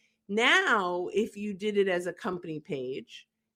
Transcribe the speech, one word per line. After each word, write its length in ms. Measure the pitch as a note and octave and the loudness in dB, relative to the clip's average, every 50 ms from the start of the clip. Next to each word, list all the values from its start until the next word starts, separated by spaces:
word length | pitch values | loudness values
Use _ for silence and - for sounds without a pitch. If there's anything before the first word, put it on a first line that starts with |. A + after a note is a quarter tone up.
| _ _ _ _ _ - | _ _ _ _ _ -4
now 800 | G3 A3 A#3+ C4+ E4 F#4+ F#4+ D4 B3 G#3+ F#3 F3+ F3 F3+ F3+ - - | 0 2 4 6 6 6 4 4 4 2 2 0 -2 -2 -4 -2 0
if 220 | G3 A3 G#3 - | 0 0 0 -4
you 180 | G#3 G#3 G#3 G3+ | -6 -8 -8 -6
did 240 | F3 G3+ G#3+ G3+ G3+ | -4 -4 0 2 2
it 100 | G3 G3 | 2 2
as 180 | F3+ F3 F3+ | 2 0 0
a 60 | F3+ F3 | -4 -6
company 480 | - - F#3 F3+ E3+ E3+ F3 D#3 D3+ | -6 -6 -6 -6 -6 -6 -8 -10 -10
page 640 | - - E3+ C3+ B2+ B2+ C3+ - - - - - - _ _ _ _ _ _ | -8 -8 -6 -6 -6 -6 -8 -8 -10 -14 -18 -20 -20 _ _ _ _ _ _